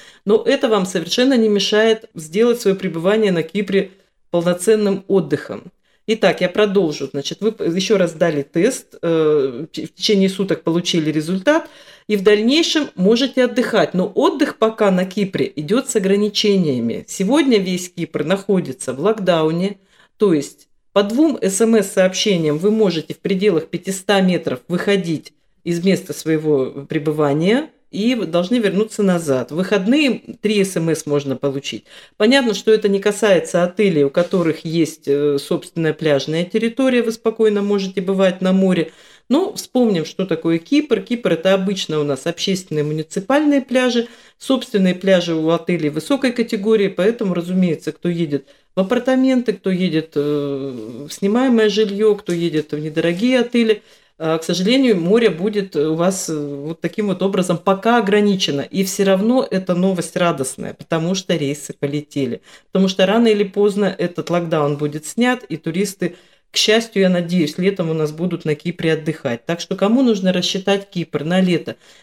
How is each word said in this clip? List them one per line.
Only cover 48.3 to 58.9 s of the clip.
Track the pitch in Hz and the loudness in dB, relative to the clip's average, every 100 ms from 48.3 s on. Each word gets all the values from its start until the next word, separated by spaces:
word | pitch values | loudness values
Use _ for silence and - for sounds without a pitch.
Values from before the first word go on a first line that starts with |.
| 143 - _ _ - | -4 -6 _ _ -4
в | |
апартаменты, | 190 240 247 262 262 254 240 | 0 0 2 2 2 2 0
кто | - 190 | -2 -2
едет, | 185 185 156 156 147 | 0 0 -2 -2 -2
э, | 147 147 143 139 135 123 110 123 147 | 0 -2 -2 -6 -8 -10 -12 -14 -14
в | |
снимаемое | - 196 233 269 233 214 | -4 -2 0 2 4 2
жильё, | 202 214 202 220 202 | 2 0 2 2 0
кто | - | -2
едет | 175 170 151 147 | -2 -2 -2 -4
в | 151 | -6
недорогие | 151 160 165 175 247 254 | -6 -2 -2 0 2 2
отели, | 240 240 226 208 _ _ _ - | 2 2 2 0 _ _ _ -8
а, | 160 160 | -4 -2
к | |
сожалению, | 170 175 190 262 254 190 | -2 0 2 4 4 2
море | 170 226 226 | 2 2 2
будет | 165 208 208 190 156 | 0 -4 -4 -4 -2
у | 151 | 0
вас, | 160 175 190 - | 2 0 -2 -4
э, | |
вот | 151 147 143 147 165 | -6 -6 -8 -10 -6
таким | 170 - 208 | -6 -4 -4
вот | 185 | -2
образом | 196 196 185 170 | -2 0 -2 0
пока | - 190 233 240 | 0 0 2 2
ограничено. | 196 208 208 190 - 139 | 4 2 2 2 -2 -4
И | - 185 | -4 -4
всё | 190 | -2